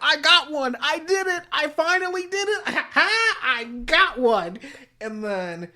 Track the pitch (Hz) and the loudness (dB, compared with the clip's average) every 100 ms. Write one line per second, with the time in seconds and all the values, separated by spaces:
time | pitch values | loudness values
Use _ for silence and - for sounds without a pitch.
0 | 247 311 311 349 294 302 262 247 285 330 | 2 2 6 4 4 -2 -2 -2 -2 -2
1 | 320 381 381 349 339 285 294 294 320 359 | 0 0 0 -4 -4 -4 -2 0 2 2
2 | 370 370 359 392 392 415 - 240 254 - | 0 -4 -4 -4 -2 -2 -2 -4 -2 2
3 | 349 440 453 - 262 240 233 240 240 320 | 2 2 2 0 -2 -2 -4 -10 0 4
4 | 381 - 247 214 175 190 277 - 254 _ | 4 4 2 2 -2 -10 -16 -20 -20 _
5 | 220 214 214 196 180 170 170 | -12 -8 -6 -4 -6 -8 -12